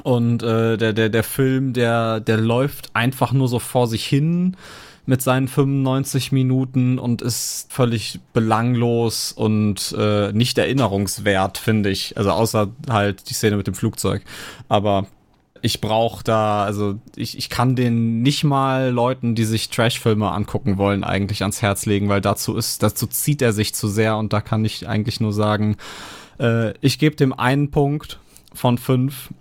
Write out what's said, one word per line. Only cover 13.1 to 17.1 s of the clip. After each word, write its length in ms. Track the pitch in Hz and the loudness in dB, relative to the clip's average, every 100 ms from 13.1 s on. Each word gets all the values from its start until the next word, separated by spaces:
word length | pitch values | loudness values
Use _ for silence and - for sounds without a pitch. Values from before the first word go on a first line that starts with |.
| 95 - | -2 -8
die 60 | |
Szene 220 | - 110 104 | -2 0 0
mit 80 | 98 | -2
dem 80 | |
Flugzeug. 480 | 95 113 - 95 95 - - - - - | -4 -4 -2 -4 -4 -6 -18 -16 -14 -2
Aber 380 | 107 104 98 95 - _ _ _ - | 0 2 0 -2 -10 _ _ _ -6
ich 220 | 113 - | -4 -2
brauch 400 | 107 110 117 - | -2 0 0 -2
da, 420 | 117 110 107 104 | -2 0 2 0
also 340 | 101 104 104 101 - | -2 -2 -4 -4 -10